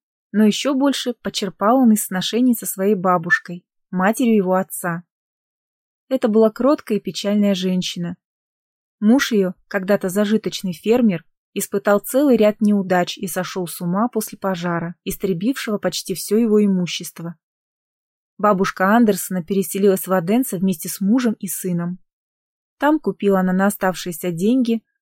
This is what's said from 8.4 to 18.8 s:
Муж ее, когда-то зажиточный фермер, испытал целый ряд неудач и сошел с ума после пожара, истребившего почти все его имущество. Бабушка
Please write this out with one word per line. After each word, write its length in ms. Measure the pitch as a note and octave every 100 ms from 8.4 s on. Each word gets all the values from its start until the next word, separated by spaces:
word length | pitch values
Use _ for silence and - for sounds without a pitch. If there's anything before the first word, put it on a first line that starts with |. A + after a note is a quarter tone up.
| _ _ _ _ _ -
Муж 320 | G#3 B3+ -
ее, 220 | A3 F#3 - -
когда-то 420 | G3+ F#3 G3+ F#3+
зажиточный 640 | F#3 G#3 G#3+ F#3 - F#3
фермер, 520 | E3+ G#3 B3 A3+ E3+ - _ _
испытал 440 | - - G3+ G#3 G3+
целый 380 | - B3+ D4 A#3
ряд 240 | G#3+ G#3
неудач 580 | G#3 G#3 F#3 F3+ F3 -
и 80 | F#3+
сошел 400 | F#3 F3 G3 F3
с 140 | -
ума 280 | F3 F#3 A#3+
после 300 | A3 G#3+ G#3
пожара, 560 | G3 F#3 F3 E3+ E3+ F3
истребившего 760 | - - G3 F3 G#3 C4+ - G#3
почти 360 | F#3 - -
все 240 | F3 - G#3
его 260 | A#3 G#3+
имущество. 720 | G#3 F#3 F3 - F3 - E3+ E3+ _ _ _ _ _ _ _ _ _ -
Бабушка 580 | G#3 G3 F#3+ -